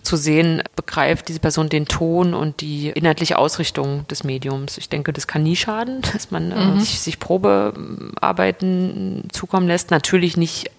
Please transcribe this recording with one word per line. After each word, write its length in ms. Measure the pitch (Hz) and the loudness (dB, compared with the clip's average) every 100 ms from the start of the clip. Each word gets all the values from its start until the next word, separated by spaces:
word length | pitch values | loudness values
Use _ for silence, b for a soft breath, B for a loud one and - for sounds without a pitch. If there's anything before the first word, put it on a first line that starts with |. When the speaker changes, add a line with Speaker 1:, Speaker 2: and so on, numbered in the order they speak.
Speaker 1:
zu 160 | - 160 | -2 0
sehen, 460 | 151 156 165 160 - | 4 4 4 2 -2
begreift 540 | - - - 139 165 - | -4 -4 0 2 0 -4
diese 100 | 160 | -2
Person 300 | 156 151 156 | 0 0 0
den 160 | 156 | 0
Ton 480 | 151 - 165 170 180 | 0 0 0 2 2
und 300 | 170 151 - | 2 -2 -4
die 260 | 151 147 147 | -6 -4 -4
inhaltliche 480 | - 165 151 160 - | 2 2 2 2 2
Ausrichtung 720 | 147 - 156 - 139 139 147 | 2 0 -4 -2 -2 -4 -6
des 160 | 147 | -6
Mediums. 540 | 139 131 135 135 139 - | -4 -4 -4 -6 -6 -10
Ich 100 | - | -6
denke, 240 | 151 143 | -4 -4
das 140 | 143 - | -4 -4
kann 160 | 156 | 0
nie 140 | 156 175 | 2 2
schaden, 440 | - 214 240 262 | -2 -4 -4 -4
<laughs> 120 | - | -2
dass 160 | 208 - | -4 -4
man, 200 | 170 170 | -4 -2
äh, 140 | 185 | 2
Speaker 2:
Mhm. 160 | 190 190 | 4 4
Speaker 1:
sich, 200 | 220 - | 2 -2
sich 160 | - - | -4 -4
Probearbeiten 2000 | - 185 202 196 104 - - - - - - 180 190 185 185 185 185 - 190 190 - | 0 2 4 4 2 -2 -10 -10 -10 -2 0 2 2 2 0 0 0 -2 -6 -6 -8
zukommen 360 | - - 190 180 | -10 -2 2 2
lässt. 220 | 175 - | 2 2
Natürlich 480 | 160 - 185 175 170 | 0 4 2 4 2
nicht 320 | 165 - - | 0 -2 -10